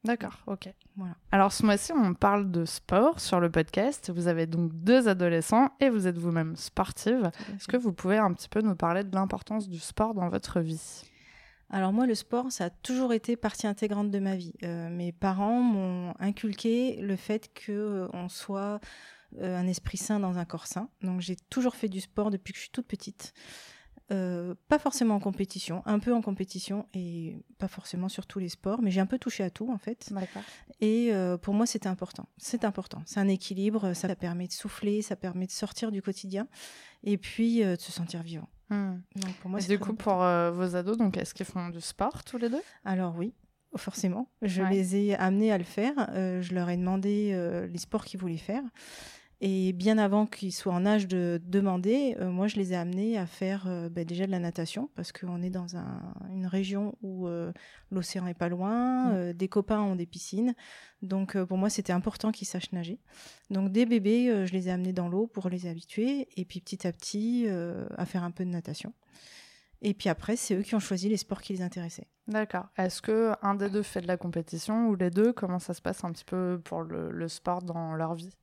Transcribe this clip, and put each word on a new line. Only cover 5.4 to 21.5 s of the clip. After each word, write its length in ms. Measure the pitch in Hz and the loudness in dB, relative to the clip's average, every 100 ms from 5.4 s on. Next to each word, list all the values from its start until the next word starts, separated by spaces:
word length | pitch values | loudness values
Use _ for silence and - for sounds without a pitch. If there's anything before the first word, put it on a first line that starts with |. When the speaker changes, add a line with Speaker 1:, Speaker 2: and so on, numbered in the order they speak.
| 160 220 269 - | 4 6 6 6
Speaker 1:
et 80 | 277 | 4
vous 180 | 226 185 | 6 2
êtes 100 | 170 | 2
vous-même 380 | 170 165 160 160 | 2 2 0 -4
sportive. 640 | - - 185 - - 247 190 | -6 -2 -2 0 0 2 2
Speaker 2:
Tout 180 | - - | -2 -12
à 40 | 202 | -12
Speaker 1:
Est-ce 100 | - | 0
Speaker 2:
fait. 60 | |
Speaker 1:
que 20 | 254 | 0
vous 160 | 240 | 2
pouvez 260 | 170 185 208 | -2 2 4
un 140 | 208 | 4
petit 160 | 170 - | 2 -2
peu 140 | 214 | 0
nous 160 | 220 180 | 2 2
parler 260 | 170 175 | 2 2
de 100 | 202 | 0
l'importance 540 | 190 190 190 - 214 196 | 0 0 -2 -4 -4 -4
du 100 | 170 | -8
sport 360 | - - 220 | -8 0 0
dans 160 | 214 175 | 2 0
votre 320 | 180 - 180 | -2 0 0
vie ? 420 | 160 160 - - - _ - - - _ _ | 0 -4 -8 -16 -18 _ -20 -20 -20 _ _
Speaker 2:
Alors 220 | 196 190 | -2 2
moi, 140 | 208 254 | 4 2
le 80 | 220 | 2
sport, 340 | - 240 254 | 0 -2 -2
ça 180 | - 175 | -4 -6
a 20 | |
toujours 420 | - - 254 262 | -6 -4 0 2
été 240 | 226 226 233 | 2 0 0
partie 320 | 214 - 220 | -2 -2 -4
intégrante 420 | 202 214 202 208 | -2 -2 0 0
de 100 | 202 | 0
ma 180 | 196 190 | 0 -2
vie. 160 | 170 - | -6 -8
Euh, 260 | 175 170 170 | -6 -6 -6
mes 220 | 175 175 | -4 -6
parents 480 | 170 196 185 208 240 | 0 0 2 2 4
m'ont 540 | 247 208 185 180 180 - | 4 4 2 -2 -4 -2
inculqué 760 | 190 202 220 202 226 233 254 - | -2 -2 -4 -2 2 2 2 -2
le 160 | 202 190 | -4 -4
fait 340 | - 220 - | -2 -4 -4
que, 200 | - - | -16 -6
euh, 340 | 208 214 196 180 | -4 -2 -2 -4
on 160 | 180 185 | -6 -8
soit, 500 | - - 196 202 208 - - - - _ - | -10 -6 -4 -4 -6 -10 -20 -20 -20 _ -8
euh, 160 | 185 180 | -4 0
un 80 | 180 | 0
esprit 300 | 175 - 190 | 0 -4 -6
sain 240 | - 208 | -2 0
dans 160 | 196 180 | 0 -2
un 80 | 170 | -4
corps 220 | 170 - | -8 -8
sain. 200 | - 226 _ | -8 -8 _
Donc 180 | 185 185 | -4 -2
j'ai 160 | 175 180 | -4 -8
toujours 260 | _ | _